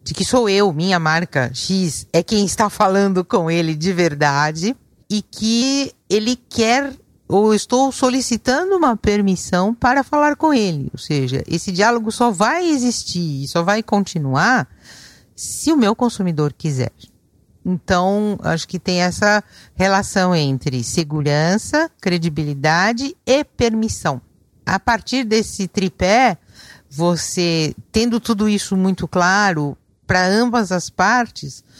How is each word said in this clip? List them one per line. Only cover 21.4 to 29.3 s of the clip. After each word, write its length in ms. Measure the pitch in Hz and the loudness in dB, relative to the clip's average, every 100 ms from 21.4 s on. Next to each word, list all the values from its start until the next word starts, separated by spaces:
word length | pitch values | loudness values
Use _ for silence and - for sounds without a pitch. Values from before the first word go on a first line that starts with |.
| 165 208 - 302 320 _ | 2 0 0 -2 -2 _
credibilidade 1160 | 190 175 170 151 147 143 151 165 202 233 277 - - | -2 0 -2 -2 -4 -2 0 2 2 -2 -6 -8 0
e 180 | 269 | 0
permissão. 760 | - - 233 220 220 - 165 127 _ _ _ _ - | 0 -2 0 0 -4 -4 -4 -6 _ _ _ _ -4
A 140 | 190 | -2
partir 460 | - 226 - 254 226 | 0 -2 -2 -4 0
desse 420 | 220 202 - 185 | 0 0 -6 -6
tripé, 680 | - 190 - 185 226 254 170 _ - - - _ | -2 -4 -2 2 4 4 0 _ -20 -20 -20 _
você 880 | 139 175 170 - - 170 165 151 - - | -2 0 0 -4 -2 0 0 -2 -4 -4
tendo 280 | 220 240 226 | 0 0 0
tudo 280 | - 214 214 | -2 0 2
isso 300 | 208 - 190 | 0 0 0
muito 280 | 185 185 165 | 0 -2 -2
claro 720 | 180 175 | 0 2